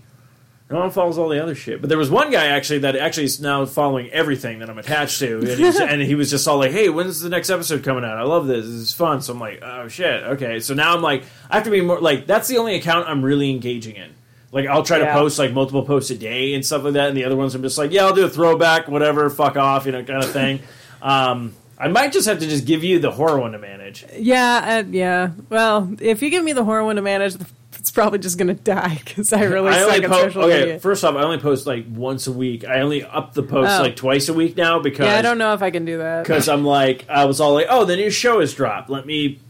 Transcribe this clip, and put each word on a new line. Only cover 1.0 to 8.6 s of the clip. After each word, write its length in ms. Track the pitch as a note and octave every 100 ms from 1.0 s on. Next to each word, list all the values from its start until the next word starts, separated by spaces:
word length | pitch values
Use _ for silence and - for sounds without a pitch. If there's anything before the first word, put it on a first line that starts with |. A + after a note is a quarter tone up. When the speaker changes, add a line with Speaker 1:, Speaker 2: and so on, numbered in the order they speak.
| F3 E3
Speaker 1:
all 120 | E3
the 120 | D3
other 140 | E3 C#3+
shit. 260 | - A#2
But 80 | C#3
there 80 | D#3
was 140 | C3+
one 180 | G#3 D4+
guy, 160 | G#3 D3+
actually, 320 | C#3+ C3+ D3
that 140 | C#3 C3
actually 280 | D#3 D#3+
is 180 | C#3 -
now 240 | C#3+ C#3 C3+
following 420 | D3+ C#3+ C3 B2
everything 480 | D#3 D#3 C3+ A#2+ A2
that 100 | A2+
I'm 80 | A2
attached 400 | A#2 D3+ C#3+ -
to. 220 | C3 A2+
And, 80 | -
he's, 320 | B2 F4 F#4
Speaker 2:
<laughs> 0 |
Speaker 1:
and 200 | F4+ D3
he 140 | C#3
was 160 | D3 C#3
just 180 | C#3 D#3
all 120 | C#3+
like, 100 | C3
"Hey, 200 | F#3 G3
when's 320 | D#3 F#3 D#3
the 80 | E3+
next 200 | F3 E3+
episode 340 | F3+ E3 C#3+
coming 200 | C#3 B2+
out? 160 | A#2 A2
I 20 |
love 240 | B2+ E3+ C#3
this. 200 | A#2+